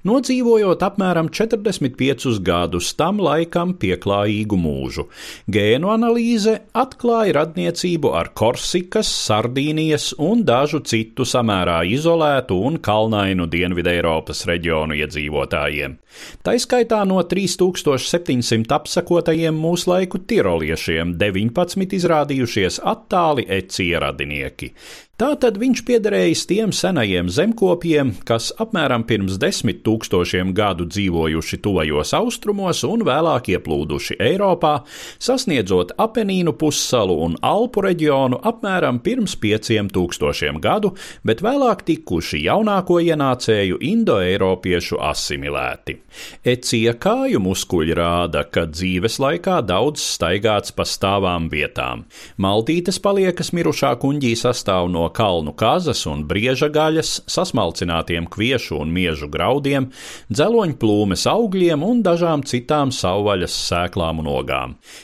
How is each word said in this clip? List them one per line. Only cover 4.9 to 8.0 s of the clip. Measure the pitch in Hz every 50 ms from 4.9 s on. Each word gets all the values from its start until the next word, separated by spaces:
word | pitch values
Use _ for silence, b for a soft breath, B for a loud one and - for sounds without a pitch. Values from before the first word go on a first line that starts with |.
| 67 82 - B B B B B B B B -
Gēnu | 95 104 101 104 117 135 170 196
analīze | 220 226 240 233 233 240 226 233 240 220 196 220 220 - - - _
atklāja | - 262 269 - - - 233 233 220 220 196 143 143
radniecību | 160 165 156 180 175 170 170 - - 185 170 160